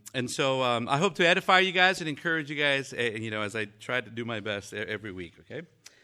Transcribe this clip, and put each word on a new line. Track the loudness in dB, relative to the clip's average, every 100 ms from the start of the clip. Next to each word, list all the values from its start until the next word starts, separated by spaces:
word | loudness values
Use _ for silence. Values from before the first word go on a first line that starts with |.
| -10
and | -6 -4
so, | 0 0 2
um, | 2 2 2
I | 2
hope | 2 4
to | 4
edify | 4 4 4
you | 4
guys | 4 4 4
and | -2
encourage | -4 -2 -2 -2
you | 0
guys, | 2 2 -2 -2
eh, | -2
you | -2 -4
know, | -4
as | -2 -4
I | -6 -8
try | -6 -4
to | -4
do | -6 -6
my | -6
best | -4 -6 -6
e-, | -8
every | -6 -6 -8
week, | -10 -12 -14
okay? | -14 -14 -14 _ -20 -20